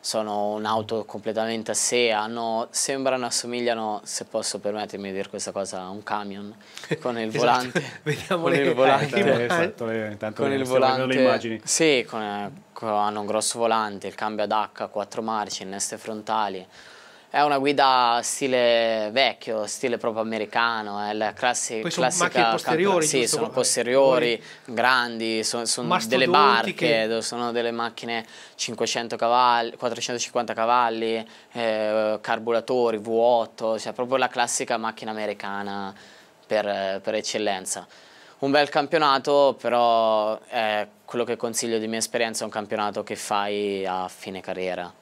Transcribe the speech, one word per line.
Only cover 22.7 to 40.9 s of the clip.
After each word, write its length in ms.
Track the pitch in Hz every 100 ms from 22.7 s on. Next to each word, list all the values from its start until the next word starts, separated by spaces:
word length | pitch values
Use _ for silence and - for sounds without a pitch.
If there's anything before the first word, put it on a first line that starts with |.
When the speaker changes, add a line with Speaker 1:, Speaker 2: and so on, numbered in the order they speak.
| 127
Speaker 1:
campione-, 220 | 196 180 151
sì, 140 | 139
Speaker 2:
giusto? 160 | 117 -
Speaker 1:
sono 120 | 113
Speaker 2:
Eh, 20 |
Speaker 1:
posteriori, 920 | 131 120 - 117 131 135 127 120 113 - -
Speaker 2:
poi 100 | -
Speaker 1:
grandi, 720 | 117 120 131 120 113 113 110
sono, 200 | 107 120 113
sono 220 | - 123 180 220
delle 200 | 127 131
Speaker 2:
mastodonti 460 | 143 143 117 113
Speaker 1:
barche, 0 |
Speaker 2:
che 320 | - 127 113 110
Speaker 1:
do-, 140 | 113
sono 320 | 113 117 120
delle 180 | 117 117
macchine 540 | 117 117 113 120 117 110 - -
cinquecento 640 | - - 113 117 123 117 117
cavalli, 600 | 117 120 123 120 117 -
quattrocentocinquanta 800 | 123 113 113 123 - 123 113
cavalli, 680 | 110 113 123 120 113 113 113 110 - -
eh, 680 | 120 117 110 107 110 107 107
carburatori, 800 | - 113 113 117 110 127 117 110
V 120 | 107
otto, 720 | 113 117 120 113 - 113 110
cioè 140 | 117
proprio 240 | 107 123 131
la 120 | 127
classica 500 | 131 120 - 131 117
macchina 320 | 110 110 113
americana 840 | 107 107 101 104 101 101 101 98 98 - - - _ _
per, 540 | 110 101 98 98 98
per 120 | 104
eccellenza. 720 | 107 - 110 104 95 98 98 87 - - - - -
Un 120 | 139
bel 200 | 143 143
campionato, 840 | 160 143 170 151 135 131 143 139 123
però, 800 | 120 120 120 113 113 110 107 110 -
eh, 400 | 120 110 107 101